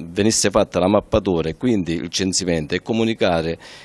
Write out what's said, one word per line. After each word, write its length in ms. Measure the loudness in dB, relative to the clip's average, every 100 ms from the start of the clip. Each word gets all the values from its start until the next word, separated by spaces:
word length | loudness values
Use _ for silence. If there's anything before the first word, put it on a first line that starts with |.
| -10
venisse 400 | 0 2 2 2
fatta 280 | 2 0 2
la 100 | 2
mappatura 640 | 2 2 0 2 0 -2
e 40 |
quindi 380 | -2 0 0 0
il 140 | -4 -4
censimento 640 | -4 -2 -2 0 -2 -2
e 60 | -6
comunicare, 800 | -2 -2 0 0 0 0 -2 -6 -12 -20